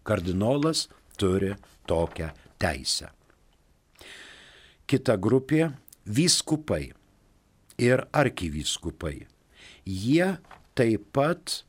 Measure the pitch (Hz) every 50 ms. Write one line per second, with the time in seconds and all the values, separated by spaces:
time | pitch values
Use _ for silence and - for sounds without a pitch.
0 | _ - 107 98 87 92 90 95 104 113 135 143 147 160 156 - - - - -
1 | _ _ - - 101 92 92 95 95 95 101 - - - - _ _ - 85 82
2 | 85 80 - - 80 78 76 - - - _ _ - 90 76 69 65 - - -
3 | - - - _ _ _ _ _ _ _ _ _ _ _ _ _ _ _ _ _
4 | - - - - - - - - - - - - - - _ _ _ - - 131
5 | 131 - 113 98 92 113 113 135 131 - 151 156 165 165 131 123 _ - - _
6 | _ 98 104 123 170 175 - - - - 156 151 156 - 101 85 73 - - _
7 | _ _ _ _ _ _ _ _ _ _ _ _ _ _ - - - 120 127 123
8 | - - - 147 143 120 - - 92 82 73 76 73 - - - - 85 78 -
9 | - 78 71 - - - _ _ _ _ _ - - - - - _ 95 95 92
10 | 98 117 143 165 180 190 190 160 - - - - - _ _ - 123 113 113 104
11 | - - _ 131 139 156 170 - - - - - -